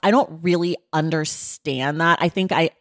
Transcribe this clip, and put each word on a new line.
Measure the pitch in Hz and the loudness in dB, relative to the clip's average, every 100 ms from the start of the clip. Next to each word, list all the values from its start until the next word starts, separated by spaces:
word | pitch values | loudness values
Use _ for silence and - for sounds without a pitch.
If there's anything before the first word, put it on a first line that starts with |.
I | 196 | 2
don't | 247 - 160 | 2 2 -2
really | 175 175 175 - - | 0 0 0 -4 -4
understand | 156 160 160 151 - - - 151 131 139 151 | -2 0 -2 -2 -6 -8 -8 -4 -2 -2 0
that. | 170 - | 2 2
I | 170 | 2
think | 196 185 | 0 0
I, | 156 165 - | 0 0 -2